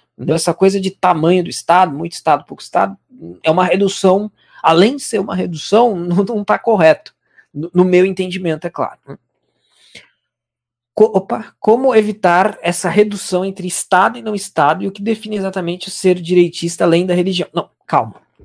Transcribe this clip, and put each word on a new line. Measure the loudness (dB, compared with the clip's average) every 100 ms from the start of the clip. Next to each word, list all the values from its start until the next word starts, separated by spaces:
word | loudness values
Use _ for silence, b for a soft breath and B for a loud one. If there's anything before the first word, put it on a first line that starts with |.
| _ -8
Então, | -4 -2
essa | -2
coisa | 0 2 2
de | -2
tamanho | -2 0 2 2 2
do | 0
Estado, | -4 0 2 2 0
muito | -10
Estado, | -6 0 0 -2
pouco | -20
Estado, | -6 -2 -2 -4 _ -20 -20 -6
é | -2
uma | 2
redução, | 2 2 0 0 2 2 -2 -10 b b
além | 2 4 4 2
de |
ser | -6 -6
uma | -4 -4
redução, | -4 -6 0 2 2 0
<laughs> |
não, | -2 0
não | 0 -2
tá | -2 -2
correto, | 0 4 4 4 -2 _ b b b
no, | -12 -2
no | 2 4
meu | 4 2
entendimento, | 0 -6 -6 -6 -6 -6
é |
claro, | -6 -8 -8 -20
né? | -20 _ _ _ _ b b b b b b _ _ _ _ _ _ _
Co-, | 2 2 2
opa, | -2 -6 -10 _
como | 0 2 2 2
evitar | 0 0 2 4 2 -2
essa | -6 -4 -2
redução | 0 0 -2 -4 -4 -4
entre | -8 -8
Estado | -8 0 2 2 -2
e |
não | -8
Estado | -8 -6 0 0 0
e | -4
o |
que | -6
define | -6 -6 -6 -6
exatamente | -6 -6 -6 -8 -10
o |
ser | -2 0 0
direitista | 2 2 2 0 -6 -2 2
além | 2 2
da |
religião? | 0 -2 -4 -4
Não, | -6 -8 _ -2
calma, | -2 -2 -6 _ _